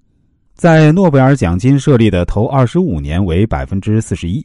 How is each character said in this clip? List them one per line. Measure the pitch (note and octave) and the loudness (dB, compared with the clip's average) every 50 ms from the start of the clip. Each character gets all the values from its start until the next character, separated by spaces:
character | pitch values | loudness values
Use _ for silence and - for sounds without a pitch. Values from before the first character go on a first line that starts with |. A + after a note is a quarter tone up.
| _ _ _ _ _ _ _ _ _ _ _ | _ _ _ _ _ _ _ _ _ _ _
在 | - - E3+ D#3+ D#3+ D#3 D3+ | -2 0 2 4 4 4 4
诺 | D#3 F#3+ G3 E3+ | 4 2 2 2
贝 | C#3 C3+ | 2 2
尔 | C3 C3 C#3+ | 2 2 2
奖 | C3 - E2+ F2 | 2 0 -2 -2
金 | F2+ F#2+ B2+ C#3 C#3 | -2 0 0 0 0
设 | - D3+ C#3 A2+ | 2 2 2 2
立 | A2+ G#2+ | 2 2
的 | F#2 F2 F2 | 0 0 -2
头 | - - G2+ A2 | -2 -2 -2 -2
二 | - - C#3 B2+ | -2 0 0 0
十 | A#2 - F3 | 0 0 -2
五 | F#3 D#3 F#2 D2+ | -2 -2 -4 -6
年 | C#2+ C#2+ D#2 F2+ G2+ | -6 -6 -4 -4 -2
为 | F2 D#2+ F2+ G#2+ | -2 0 0 0
百 | A2 - C#2 C2+ | 0 -2 -4 -6
分 | - F#2+ G2 | -6 -8 -8
之 | - G#2+ G#2+ A2 | -4 -2 -2 -2
四 | G#2+ - G2 | -2 -4 -6
十 | F2 - E2+ | -8 -6 -6
一， | F#2+ D3 - | -8 -8 -8